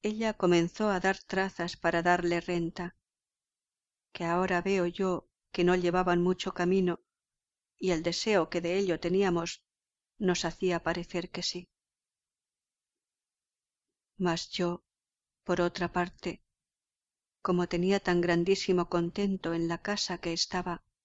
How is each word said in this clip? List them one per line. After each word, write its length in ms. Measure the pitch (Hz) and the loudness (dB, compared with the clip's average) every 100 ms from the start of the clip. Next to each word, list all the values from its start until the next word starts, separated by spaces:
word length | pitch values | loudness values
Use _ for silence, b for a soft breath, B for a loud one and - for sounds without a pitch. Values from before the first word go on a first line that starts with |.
Ella 320 | 208 214 220 | -4 -2 -2
comenzó 560 | 208 180 175 170 - 214 | 0 4 4 2 0 0
a 100 | 190 | 2
dar 180 | 190 190 | 0 -2
trazas 580 | - 190 190 - 175 - | -4 -2 -2 -4 -8 -2
para 240 | 170 170 | 0 2
darle 400 | 175 175 175 170 | 2 2 2 -2
renta, 540 | 165 175 170 - 175 _ _ _ _ _ _ _ _ _ _ _ _ - | -2 -2 -2 -6 -10 _ _ _ _ _ _ _ _ _ _ _ _ -8
que 80 | |
ahora 380 | 170 175 185 180 | -2 0 2 0
veo 240 | 190 196 175 | 0 0 0
yo 400 | 175 190 175 _ _ _ | 0 -2 -2 _ _ _
que 120 | - | 2
no 120 | 180 180 | 4 4
llevaban 460 | 175 180 180 175 | 2 2 2 2
mucho 320 | 175 180 190 | 2 0 -4
camino, 480 | - 175 190 180 170 _ _ _ _ _ _ _ _ | -2 2 2 2 -2 _ _ _ _ _ _ _ _
y 140 | 185 | -2
el 100 | 165 | 0
deseo 480 | 170 170 220 202 160 | -2 -2 2 2 2
que 120 | 175 | -2
de 160 | 170 190 | -2 0
ello 220 | 196 160 | 0 -2
teníamos 640 | 170 185 196 170 165 - _ _ _ _ _ _ | 0 2 2 0 -2 -10 _ _ _ _ _ _
nos 280 | 185 175 165 | 0 0 -2
hacía 380 | - 185 170 | -2 -2 0
parecer 460 | 165 170 170 175 175 | -2 -4 -4 -8 -6
que 120 | - | -6
sí. 260 | - 180 175 _ _ _ _ _ _ _ _ _ _ _ _ _ _ _ _ _ _ _ _ _ _ _ _ - | -6 -8 -14 _ _ _ _ _ _ _ _ _ _ _ _ _ _ _ _ _ _ _ _ _ _ _ _ -4
Mas 320 | 180 165 - | -2 -2 -6
yo, 340 | - 175 175 _ _ _ _ _ _ | -4 -2 -4 _ _ _ _ _ _
por 160 | - 175 | -2 0
otra 320 | 175 - 175 | 0 0 -4
parte, 500 | 185 175 - 175 - _ _ _ _ _ _ _ _ _ _ | -2 -4 -6 -10 -10 _ _ _ _ _ _ _ _ _ _
como 260 | - 180 175 | 0 0 0
tenía 320 | 175 185 196 | 0 2 2
tan 220 | - 175 | 2 0
grandísimo 680 | 175 170 170 196 - 180 - | 2 2 2 0 2 0 2
contento 680 | 175 170 - 202 190 165 | 0 -2 -2 -2 -2 -4
en 140 | 165 165 | -2 -2
la 120 | 170 | -4
casa 360 | - 202 - 175 | -4 -4 -4 -6
que 120 | 170 | -6
estaba, 520 | 165 - 185 180 170 _ _ | -4 -4 -4 -6 -8 _ _